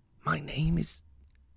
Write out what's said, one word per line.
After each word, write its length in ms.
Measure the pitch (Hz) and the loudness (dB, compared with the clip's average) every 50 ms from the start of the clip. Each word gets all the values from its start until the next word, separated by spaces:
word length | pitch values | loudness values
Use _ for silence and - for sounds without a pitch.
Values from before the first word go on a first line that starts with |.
| _ _ _ - - | _ _ _ -8 -4
My 160 | 147 156 156 | -2 -2 -2
name 380 | 147 143 - 131 156 165 165 170 | -2 -4 -2 0 2 2 2 2
is 240 | - - - - - - - - - - - - - - - | 2 0 -2 -6 -6 -12 -20 -20 -20 -20 -20 -20 -20 -20 -20